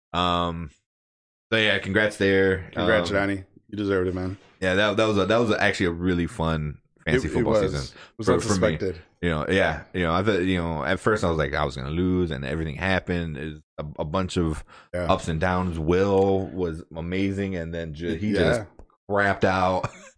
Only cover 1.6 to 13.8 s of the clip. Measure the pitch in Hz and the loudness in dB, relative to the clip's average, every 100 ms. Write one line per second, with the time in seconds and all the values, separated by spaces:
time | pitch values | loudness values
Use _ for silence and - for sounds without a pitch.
1.6 | 107 98 95 98 107 - 98 95 95 90 | 2 0 0 2 2 2 2 4 4 2
2.6 | 85 85 90 110 87 98 98 98 95 - | -4 -2 2 2 2 0 0 -4 -8 -20
3.6 | _ 101 101 98 92 92 92 98 - _ | _ -4 0 0 0 -2 -4 -8 -14 _
4.6 | 92 95 104 101 110 101 92 113 117 104 | 0 2 2 2 2 2 4 2 2 2
5.6 | 101 - 90 85 90 87 82 - 82 80 | 0 2 0 0 0 0 0 -2 -2 0
6.6 | 76 - _ _ - 78 78 120 120 110 | -4 -8 _ _ -2 0 0 0 2 2
7.6 | 95 71 65 - - - 107 85 110 98 | 0 -2 -6 -12 -18 -4 0 0 2 2
8.6 | 107 78 98 82 - _ 87 78 - 95 | 2 0 -4 -6 -14 _ -2 0 0 2
9.6 | 87 78 - 92 85 85 104 95 92 92 | 2 0 -6 -2 0 2 2 2 2 0
10.6 | 85 80 69 92 - 107 90 80 69 73 | 0 -2 -2 0 2 2 2 0 0 -2
11.6 | 73 69 67 80 92 92 87 67 67 80 | -2 -4 -4 -2 2 2 0 -4 -4 -4
12.6 | 80 69 92 92 - 87 85 69 78 76 | -4 -4 -2 -2 -2 -4 -4 -6 -10 -12
13.6 | - - | -14 -12